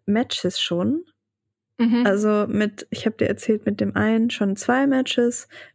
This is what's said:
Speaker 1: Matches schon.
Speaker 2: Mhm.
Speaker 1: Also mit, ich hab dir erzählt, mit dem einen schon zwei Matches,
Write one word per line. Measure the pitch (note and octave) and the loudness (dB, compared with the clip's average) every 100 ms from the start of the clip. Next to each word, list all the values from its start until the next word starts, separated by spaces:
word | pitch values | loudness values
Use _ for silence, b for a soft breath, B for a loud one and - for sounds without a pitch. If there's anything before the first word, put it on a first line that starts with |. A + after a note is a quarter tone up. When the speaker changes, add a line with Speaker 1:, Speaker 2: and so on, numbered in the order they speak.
| - | -2
Speaker 1:
Matches | G#3 B3+ - F3+ - | 0 0 -2 -4 -2
schon. | - F3 G#3 D4+ F4+ _ _ _ _ _ _ - | -2 0 0 -2 -6 _ _ _ _ _ _ -2
Speaker 2:
Mhm. | A#3 A#3 A3+ | 2 4 4
Speaker 1:
Also | G3 G#3+ G#3 G#3 | 2 2 2 0
mit, | G#3 G#3 - - | 0 -2 -4 -12
ich | - A3 | -4 -4
hab | - | -2
dir | - | -2
erzählt, | G#3 - G#3+ - | -2 -2 -2 0
mit | G#3 | -2
dem | G3+ G3 | -2 0
einen | G#3+ A3+ A#3 | 2 2 0
schon | - G3+ G3 | 0 -2 -2
zwei | - B3+ C#4 | 0 2 2
Matches, | C4 B3+ - A#3+ A#3+ - B B | 2 0 0 0 -2 -12 B B